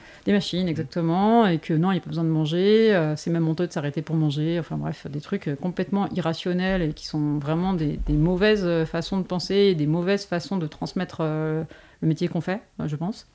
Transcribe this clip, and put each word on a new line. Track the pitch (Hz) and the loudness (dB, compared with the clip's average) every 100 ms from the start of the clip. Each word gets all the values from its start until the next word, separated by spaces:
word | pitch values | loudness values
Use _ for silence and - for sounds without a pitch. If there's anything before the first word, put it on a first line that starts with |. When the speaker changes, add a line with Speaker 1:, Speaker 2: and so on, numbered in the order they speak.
| - - | -10 -8
Speaker 1:
des | 196 | 0
machines, | 202 - 175 | 0 0 -2
Speaker 2:
Mhm. | 185 | -2
Speaker 1:
exactement, | 156 147 180 165 175 208 233 208 | -2 -4 -2 0 2 4 6 4
et | 160 | 2
que | - | 0
non, | 160 185 | 2 2
il | |
n'y | 185 | 0
a | |
pas | 151 | -2
besoin | 156 | -2
de | 165 | 0
manger, | 156 151 175 196 220 220 190 | 2 0 2 4 6 6 4
euh, | 151 | 2
c'est | 151 175 | 0 -2
même | 170 160 | 0 2
honteux | 160 175 | 0 -2
de | |
s'arrêter | 165 143 160 | -2 -4 -4
pour | 156 160 | -2 0
manger, | 151 143 156 170 | 2 2 0 -2
enfin | 156 156 | -4 -6
bref, | 151 156 151 | -6 -8 -8
des | 143 | -10
trucs, | - 202 - | -6 -6 -4
euh, | |
complètement | 139 180 175 185 202 190 175 | -4 -4 -4 -2 -2 -2 -2
irrationnels | 160 160 185 180 185 190 | -2 -2 -2 0 0 0
et | 156 | -2
qui | 151 - | -4 -6
sont | 156 147 147 | -2 0 0
vraiment | 143 165 185 | 0 0 0
des, | 180 147 - - | 0 -2 -2 0
des | |
mauvaises, | 151 165 180 214 208 | 2 2 4 2 2
euh, | 180 165 160 | 2 0 0
façons | 165 165 196 | -2 -2 -2
de | |
penser | 175 180 - | -2 -4 0
et | 196 202 170 | 4 4 4
des | 147 | 2
mauvaises | 170 175 202 | 0 0 -2
façons | - 170 - 196 | -2 -4 -2 -4
de | 156 | -4
transmettre, | - 160 190 180 - | -6 -6 -4 -4 -2
euh, | 156 156 156 160 160 - - - | -2 0 -2 -2 -4 -12 -20 -4
le | 160 | 0
métier | 151 175 | 0 0
qu'on | 170 | -2
fait, | 180 202 - - | -4 -6 -8 -8
euh, | 151 | -6
je | 147 | -4
pense. | 175 233 - | -4 -6 -12